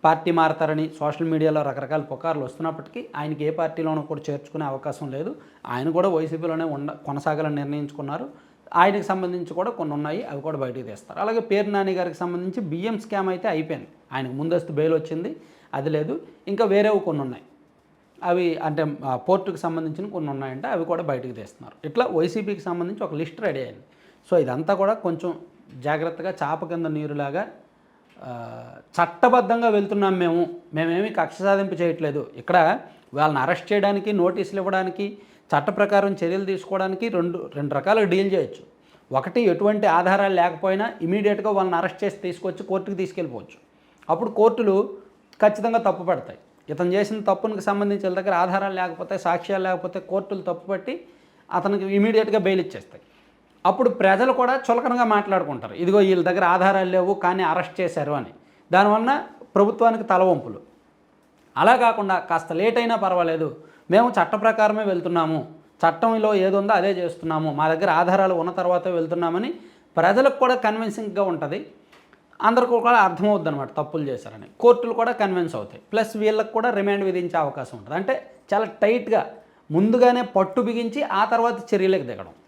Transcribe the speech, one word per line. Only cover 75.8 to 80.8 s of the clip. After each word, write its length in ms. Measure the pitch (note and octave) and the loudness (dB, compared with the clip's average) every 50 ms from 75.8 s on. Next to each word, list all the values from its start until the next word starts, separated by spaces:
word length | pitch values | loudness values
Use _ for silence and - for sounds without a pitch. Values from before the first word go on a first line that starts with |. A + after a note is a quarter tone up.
| - _ | -16 _
ప్లస్ 260 | - G#3+ A3 A3 - A3 | -2 -2 -2 0 -2 0
వీళ్ళకి 360 | G#3 G#3+ A3 G#3+ A3 G#3+ - | 0 2 2 2 0 0 -2
కూడా 160 | A3+ A3 B3 | 0 0 2
రిమాండ్ 340 | A3+ G#3 G3 G3+ G3+ G3+ G3 | 0 0 0 0 0 0 0
విధించే 360 | F#3+ F3+ F3+ F3 F3 - E3+ | 0 0 -2 -2 -2 0 0
అవకాశం 380 | D#3 C#3+ C#3 D3 B2+ - - A#2 | 0 0 -2 -6 -10 -10 -12 -18
ఉంటుంది. 180 | G2+ G2+ C#3+ | -12 -6 -4
అంటే, 360 | F3 F#3+ F#3+ F3 - - - - - _ _ G3+ | -4 -2 -2 -2 -4 -4 -12 -20 -20 _ _ 0
చాలా 120 | G3+ A3 | 0 0
టైట్గా 680 | G#3+ A3 - - G#3 A3+ B3 - - A3 G3 - - - - - _ _ _ _ _ | -2 -2 0 2 2 2 2 2 2 2 2 2 0 -8 -18 -20 _ _ _ _ _
ముందుగానే 500 | D3+ E3 G3 A3 A3+ B3 B3+ B3 B3 A#3+ | 2 2 4 4 6 8 8 6 6 4
పట్టు 400 | A3 G3 - G3 F#3+ F#3+ - B3+ | 0 0 2 2 2 2 2 0
బిగించి 420 | A#3+ G#3+ A#3 A#3 | 0 0 0 -2